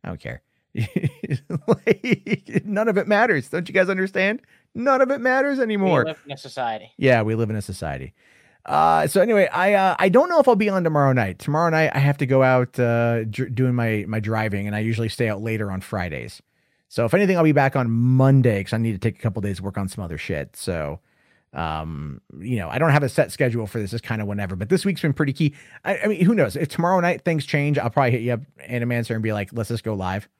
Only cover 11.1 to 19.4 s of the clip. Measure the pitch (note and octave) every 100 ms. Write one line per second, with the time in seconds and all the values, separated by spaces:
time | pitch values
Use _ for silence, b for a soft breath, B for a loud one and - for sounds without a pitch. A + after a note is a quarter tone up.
11.1 | C3 G2 F2 - D3+ E3+ D#3 D#3 - C#3
12.1 | C#3+ C3 C3+ C3 B2+ B2 - A#2+ A#2 A#2
13.1 | A#2 A2 G#2 C3 A#2 B2+ B2 A#2 G#2+ G2+
14.1 | A2 G#2+ A2 A2 G2+ G2+ G#2 A2 A2 A2+
15.1 | - A#2 G2+ A2 A2 G2+ F#2+ - G#2 F2
16.1 | C#2 A#1 - _ _ _ _ _ - D3
17.1 | F3+ G3+ F3+ D#3+ C#3+ C3+ C3+ A#2+ A2+ B2
18.1 | B2+ C3 C3+ A#2+ G2+ F#2+ A2+ A2+ G2 A2+
19.1 | - A2+ G2